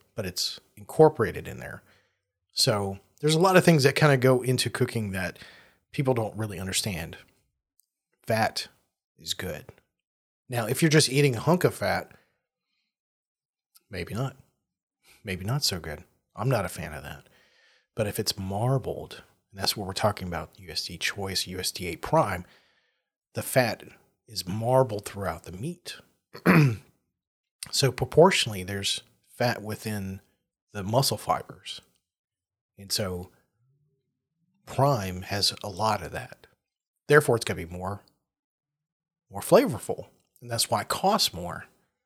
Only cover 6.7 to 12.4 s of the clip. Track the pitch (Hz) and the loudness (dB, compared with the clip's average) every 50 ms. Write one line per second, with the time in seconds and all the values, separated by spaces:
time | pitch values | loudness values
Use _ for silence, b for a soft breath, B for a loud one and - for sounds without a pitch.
6.7 | 92 - - 110 92 80 82 76 - - - _ _ _ _ _ _ _ _ _ | -4 -2 -2 -2 -4 -6 -8 -10 -12 -18 -20 _ _ _ _ _ _ _ _ _
7.7 | _ _ _ _ _ _ _ _ _ _ - - 110 110 107 - - - - - | _ _ _ _ _ _ _ _ _ _ -6 -2 0 0 0 0 -2 -6 -10 -12
8.7 | _ _ _ _ _ _ _ _ _ _ 82 80 - - - 78 76 73 - - | _ _ _ _ _ _ _ _ _ _ -10 -10 -8 -8 -8 -8 -8 -10 -12 -18
9.7 | - _ _ _ _ _ _ _ _ _ _ _ _ _ _ - 123 117 110 107 | -20 _ _ _ _ _ _ _ _ _ _ _ _ _ _ -6 -4 -4 -2 -2
10.7 | 131 - 165 156 147 156 - - 127 143 147 139 120 107 - 147 175 180 - 120 | 0 2 2 6 6 6 4 4 4 4 4 4 2 2 2 2 2 4 2 0
11.7 | - - 104 95 90 - - - - _ _ _ _ _ | 0 0 -2 0 0 -2 -4 -8 -18 _ _ _ _ _